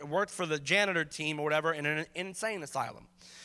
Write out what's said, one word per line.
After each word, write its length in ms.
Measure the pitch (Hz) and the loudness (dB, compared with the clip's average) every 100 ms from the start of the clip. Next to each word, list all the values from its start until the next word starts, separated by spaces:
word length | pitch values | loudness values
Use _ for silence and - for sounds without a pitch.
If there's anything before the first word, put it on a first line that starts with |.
| 147 | 0
worked 260 | 175 202 | 0 0
for 140 | - 170 | -2 -2
the 120 | 151 | 0
janitor 460 | 139 196 202 175 | 4 4 4 2
team 380 | 151 - 151 151 | 0 -2 -4 0
or 20 | |
whatever 300 | 147 156 160 | 2 4 2
in 120 | 156 147 | 2 0
an 200 | 151 160 170 | 0 -2 -6
insane 480 | 190 180 220 202 | -8 -4 -4 -4
asylum. 420 | 143 135 120 107 - _ - - | -4 -4 -4 -8 -20 _ -20 -18